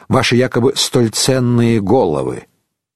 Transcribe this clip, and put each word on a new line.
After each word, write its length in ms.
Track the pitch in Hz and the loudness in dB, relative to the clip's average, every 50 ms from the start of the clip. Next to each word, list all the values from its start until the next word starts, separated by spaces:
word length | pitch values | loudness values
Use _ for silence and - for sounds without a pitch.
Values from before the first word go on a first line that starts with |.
| - _ | -8 _
ваши 280 | - 131 120 - 127 | -2 0 0 2 0
якобы 380 | 117 123 123 - 123 117 131 - | 0 0 0 0 0 0 0 0
столь 340 | - - - - 135 120 113 | -2 -6 -2 0 0 0 0
ценные 720 | 110 - - - 131 131 123 120 120 117 117 117 117 113 | -2 -4 -2 0 0 0 0 0 0 2 2 2 2 0
головы. 640 | 101 95 107 131 113 87 76 69 65 64 62 58 - _ _ _ _ _ _ _ _ _ _ | 0 2 2 2 2 0 0 -2 -4 -6 -8 -10 -12 _ _ _ _ _ _ _ _ _ _